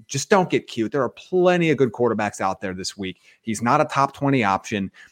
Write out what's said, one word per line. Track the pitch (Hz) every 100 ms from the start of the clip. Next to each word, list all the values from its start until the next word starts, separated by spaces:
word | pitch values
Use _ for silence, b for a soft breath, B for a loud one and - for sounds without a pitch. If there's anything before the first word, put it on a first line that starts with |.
| -
Just | 139 -
don't | 196 165
get | 127 -
cute. | 117 107
There | 143
are | 117
plenty | - - 185 180 180 165
of | 151
good | 135
quarterbacks | - 120 107 104 -
out | 95 95
there | 98
this | 92 92 -
week. | 95 - b b
He's | 113 104
not | 120 151
a | 147
top | 139 139
twenty | - 139 135
option. | 101 95 - 104 95 B B